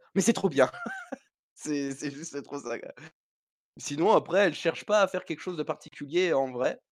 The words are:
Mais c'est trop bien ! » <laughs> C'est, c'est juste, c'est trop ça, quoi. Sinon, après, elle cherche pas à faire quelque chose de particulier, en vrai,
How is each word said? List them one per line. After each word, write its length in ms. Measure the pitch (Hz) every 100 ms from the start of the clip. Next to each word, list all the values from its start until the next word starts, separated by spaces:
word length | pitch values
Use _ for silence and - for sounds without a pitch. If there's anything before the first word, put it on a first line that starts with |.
| _
Mais 80 | -
c'est 120 | 196
trop 160 | 233 190
bien ! » 200 | 139 127 - -
<laughs> 680 | - - - _ _ _ -
C'est, 360 | - 147 139
c'est 180 | 135 147
juste, 220 | 139 160
c'est 100 | 143
trop 160 | - 143
ça, 180 | - 120
quoi. 140 | - - 156 - _ _ _ _ _ -
Sinon, 340 | - 143 175
après, 280 | 196 - 170
elle 120 | 202
cherche 320 | 147 170 160 -
pas 160 | 208
à 60 | 190
faire 180 | 185 -
quelque 140 | 151
chose 160 | - 170
de 60 |
particulier, 680 | 151 156 - - 143 165 185
en 200 | 143 135
vrai, 280 | 127 131 - _